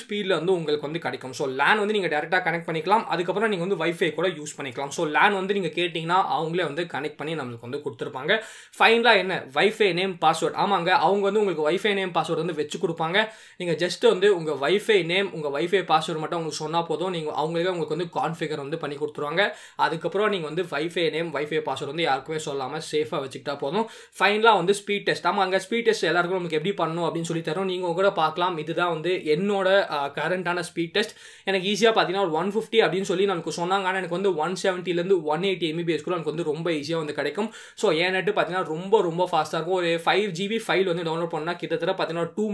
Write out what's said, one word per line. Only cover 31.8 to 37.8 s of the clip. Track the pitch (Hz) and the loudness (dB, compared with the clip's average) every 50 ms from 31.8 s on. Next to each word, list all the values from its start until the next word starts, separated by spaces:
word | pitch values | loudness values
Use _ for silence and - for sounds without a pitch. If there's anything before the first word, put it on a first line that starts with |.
| 226 226 220 | 4 4 6
பாத்தீங்கன்னா, | 196 165 160 180 196 | 4 4 2 2 0
ஒரு | 196 170 | 0 0
ஒன் | 156 160 180 202 196 | 0 0 0 0 -2
ஃபிஃப்டி | 220 220 - - | -2 -2 2 4
அப்படின்னு | 220 196 160 160 190 | 4 4 4 2 0
சொல்லி | 190 - 180 180 202 | 0 0 0 2 2
நமக்கு | 196 190 165 - 165 - 175 | 2 2 0 -2 -4 -4 -4
சொன்னாங்க. | 170 175 | 0 0
ஆனா, | 190 196 190 185 | 0 2 2 0
எனக்கு | 190 190 180 170 | 0 0 -2 -2
வந்து | 175 180 196 196 180 | -2 0 0 0 0
ஒன் | 151 151 175 190 175 - | 0 0 -2 -2 0 0
செவன்ட்டில | 196 180 180 175 185 | 0 0 0 -2 -2
இருந்து | 170 170 170 170 196 175 156 | -2 0 2 2 2 2 2
ஒன் | 151 151 156 | 2 0 0
எயிட்டி | 190 196 190 180 175 156 | 0 0 0 0 -2 -2
எம்பிபிஎஸ் | 151 170 170 165 160 143 | -2 -2 -2 -2 -2 -2
கூட | - 170 180 170 | -2 -2 -4 -2
எனக்கு | 156 151 143 | -2 -4 -4
வந்து | 160 170 | -2 -2
ரொம்ப | 156 143 160 165 175 | -2 -2 -2 -2 -2
easy | 165 151 143 151 165 | -2 -2 -2 -4 -4
வந்து | 165 156 147 147 | -4 -4 -4 -4
கிடைக்கும். | 143 143 147 147 190 220 220 - - - - - | -2 -2 -2 -2 -2 -4 -4 -6 -12 -18 -18 -6
So, | - | 0